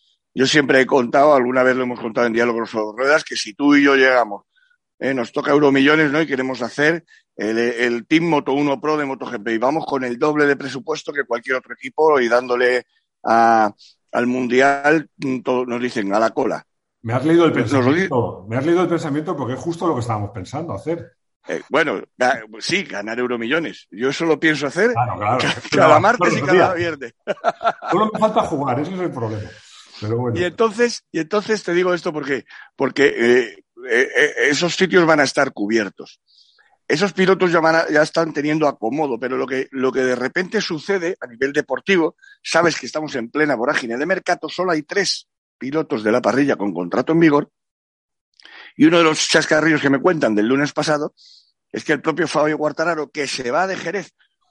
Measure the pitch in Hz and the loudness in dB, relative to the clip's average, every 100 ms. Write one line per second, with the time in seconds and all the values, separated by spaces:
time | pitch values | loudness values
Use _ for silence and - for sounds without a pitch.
0 | _ _ _ - 127 151 139 135 123 143 | _ _ _ -2 0 2 4 4 4 2
1 | 120 147 151 139 123 131 127 127 127 120 | 2 4 4 4 2 2 2 0 -2 -6
2 | 120 113 120 113 120 117 107 113 107 107 | -6 -2 0 0 0 -2 -4 -4 -6 -2
3 | 135 156 - 120 107 101 143 143 143 135 | 2 0 0 -10 -10 -2 2 4 6 6
4 | 131 127 110 101 _ _ _ _ _ - | 6 4 2 -4 _ _ _ _ _ -10
5 | 123 135 113 147 143 143 147 139 139 156 | -6 -4 -6 -4 0 4 4 4 4 4
6 | 151 151 151 135 131 123 117 - 151 165 | 2 0 -2 -2 -4 -6 -6 -2 0 0
7 | - _ _ - 104 113 120 117 120 120 | -6 _ _ -8 -4 -2 -2 -2 -2 -2
8 | - 156 170 147 131 139 147 135 147 156 | -2 0 2 0 0 0 0 -2 -2 -2
9 | 139 127 123 117 110 113 127 156 - 139 | -4 -8 -8 -8 -4 -2 0 -2 -2 -4
10 | 127 120 151 151 147 139 139 131 120 156 | -4 -2 0 2 2 0 -4 -10 -8 -8
11 | - 143 131 117 127 131 117 120 135 - | -8 -6 -4 -6 -4 -6 -8 -16 -10 0
12 | 156 143 120 117 127 123 123 123 - _ | 4 4 4 2 2 2 2 2 -2 _
13 | _ _ - 113 113 113 104 - - _ | _ _ 0 4 6 6 4 -2 -18 _
14 | _ 113 123 127 123 127 139 139 143 160 | _ -2 -2 -2 0 4 4 4 2 2
15 | 143 - 139 127 135 127 127 120 123 120 | 0 -8 -6 -4 -2 -2 -2 -4 -4 -4
16 | 98 101 113 147 120 76 - _ _ _ | -2 0 0 0 -2 -4 -10 _ _ _
17 | 113 127 151 170 165 139 120 135 123 165 | -6 -2 2 4 4 2 0 2 2 2
18 | 190 131 92 - 98 120 151 170 175 170 | 0 -2 -2 -6 -8 -4 0 0 0 -2
19 | 160 143 156 160 117 131 170 165 175 127 | -4 -6 -6 -6 -6 -6 -8 -4 -4 -2
20 | 117 110 104 101 85 139 170 101 147 165 | -4 -4 -6 -10 -12 -10 -8 -8 -8 -8
21 | - _ _ _ - 82 - 139 156 98 | -10 _ _ _ -10 -10 -2 0 0 -2
22 | - - 123 131 110 110 - 185 165 98 | -6 -2 0 0 -6 -12 -6 -4 -4 -10
23 | 107 117 123 120 113 160 143 - _ 98 | -8 -4 -4 -4 -2 -4 -4 -10 _ -6
24 | 131 143 165 151 160 147 139 151 226 240 | -4 -2 0 0 0 0 -2 0 0 0
25 | 120 - 104 127 151 - - - 160 151 | -4 -4 -2 0 -2 -4 -2 4 6 6
26 | 208 240 175 - - 185 165 170 170 147 | 4 2 2 0 2 4 4 0 -4 -6
27 | 120 - - - - - 226 - - 180 | -10 -12 -10 -4 -4 -2 -2 -4 -2 0
28 | 214 220 220 226 - 147 139 123 156 185 | 0 0 0 2 -2 -2 -2 -2 -4 -6
29 | 175 135 113 107 - - - - - - | -6 -6 -6 -6 -10 -16 -20 -20 -20 -10
30 | 107 117 123 110 175 175 226 202 240 - | -4 -2 -2 -2 -2 0 0 0 -2 -2
31 | _ 165 156 208 220 214 185 175 180 175 | _ -6 -2 -2 0 -2 -2 0 0 0
32 | 180 151 139 131 - - - - 131 - | -4 -6 -4 -6 -6 -20 -14 -4 -2 4
33 | 139 - 117 123 117 82 _ - 127 117 | 2 4 4 4 2 -6 _ -16 -2 0
34 | 131 123 147 113 123 147 175 - 185 185 | 2 2 0 2 0 0 -2 0 2 4
35 | 165 156 135 - 135 - 104 113 98 - | 4 4 2 0 -2 -2 -2 0 -2 -8
36 | 80 - _ _ _ _ _ _ - 151 | -20 -20 _ _ _ _ _ _ -4 0
37 | 196 - 185 185 185 165 160 160 165 151 | 0 2 2 2 2 2 4 2 2 2
38 | 151 170 165 151 147 156 147 - 110 143 | 2 0 -2 -2 -2 0 0 -2 -4 -2
39 | 147 120 127 131 131 131 131 135 131 131 | -2 -4 -4 -4 -4 -4 -6 -2 -2 0
40 | 127 123 127 - 185 214 - 165 - 196 | 0 0 -2 -4 -4 -4 -4 -6 -4 -4
41 | 165 - 123 117 135 147 - 127 - 190 | -4 -6 -12 -6 -4 -2 -2 -4 0 2
42 | 160 - _ _ - 165 170 156 123 156 | 0 -4 _ _ -2 2 2 0 -6 -8
43 | 151 135 117 143 151 120 127 - 120 120 | -6 -6 -4 -2 0 0 -2 -2 -4 -4
44 | 156 185 - 175 156 - 185 160 - 202 | -4 -2 -2 -4 -4 -4 -2 -2 -2 -2
45 | 180 - - _ _ _ 127 156 156 117 | -2 -4 -10 _ _ _ -6 -4 -2 -2
46 | 107 120 117 123 143 - 101 85 87 95 | 0 2 2 2 2 0 -2 -4 -4 -2
47 | - 165 165 147 - _ _ _ _ _ | 0 4 4 4 0 _ _ _ _ _
48 | _ _ _ _ - - - - 156 170 | _ _ _ _ -20 -20 -10 2 4 6
49 | 165 151 - 165 147 156 156 151 139 135 | 4 2 2 2 2 2 2 2 2 2
50 | 185 165 127 104 107 135 147 - 151 151 | 2 0 0 2 2 0 -2 -2 -2 -2
51 | 147 - _ _ _ _ _ - - 147 | -4 -10 _ _ _ _ _ -8 -4 -2
52 | 160 156 160 156 151 147 151 147 160 160 | -2 -2 -2 0 0 0 -4 -4 -4 -4
53 | 143 151 135 - 123 147 190 185 - 202 | -6 -6 -6 -6 -4 -2 -2 -4 -6 -8
54 | 165 _ _ _ _ | -10 _ _ _ _